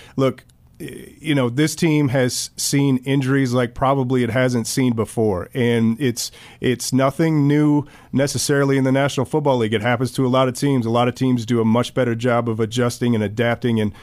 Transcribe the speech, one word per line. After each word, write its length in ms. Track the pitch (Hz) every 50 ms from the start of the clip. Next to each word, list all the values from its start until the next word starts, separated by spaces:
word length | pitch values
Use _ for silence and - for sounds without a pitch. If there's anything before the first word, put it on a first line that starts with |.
| - - -
look, 280 | - 135 131 - - - _ _ _ _ - _ -
you 540 | 160 131 - - - - - - - -
know, 160 | 147 139 127 120
this 280 | 120 139 156 156 -
team 320 | - 180 160 151 151 147 123
has 420 | 127 135 123 123 - - - - -
seen 400 | - - - 139 139 139 139 131 127 -
injuries 480 | 139 135 143 131 127 139 139 135 123
like 200 | 120 127 123 120
probably 520 | 127 - 139 135 139 139 131 123 131 127 120
it 60 | 113
hasn't 360 | 107 131 127 127 123 117 113
seen 280 | - - 139 131 127 113
before. 540 | 113 104 - - 120 110 107 95 87 - - -
And 460 | 135 117 120 117 117 113 110 113 117
it's, 320 | 147 123 117 - - - - - - - - -
it's 320 | - 127 120 - - -
nothing 540 | 131 127 135 135 - - 165 165 156 151 139
new 400 | 143 147 151 151 151 147 147 143 - - - - -
necessarily 680 | - 127 143 139 - 117 - - 143 139 143 139 135 135
in 40 |
the 80 | 131 131
National 340 | 131 135 143 139 - 135 123
Football 340 | - - 156 143 143 131 123
League. 160 | 113 107 113
It 80 | 104
happens 280 | 104 123 123 117 131 120
to 140 | - - 135
a 20 | 123
lot 200 | 127 131 131 127
of 60 | 117
teams. 300 | - 143 143 139 127 113
A 60 | 113
lot 160 | 117 120 123
of 80 | 123 120
teams 320 | - 135 127 127 120 110
do 140 | 113 120 117
a 40 | 110
much 300 | 110 110 120 120 - -
better 220 | 135 127 120 113
job 320 | 113 120 127 117 120 117 117
of 100 | 110 107
adjusting 560 | 113 104 113 123 120 120 - - 123 120 117
and 80 | 107
adapting 560 | 107 101 107 117 117 117 117 - - 123 113 110
and, 140 | 107 104 - -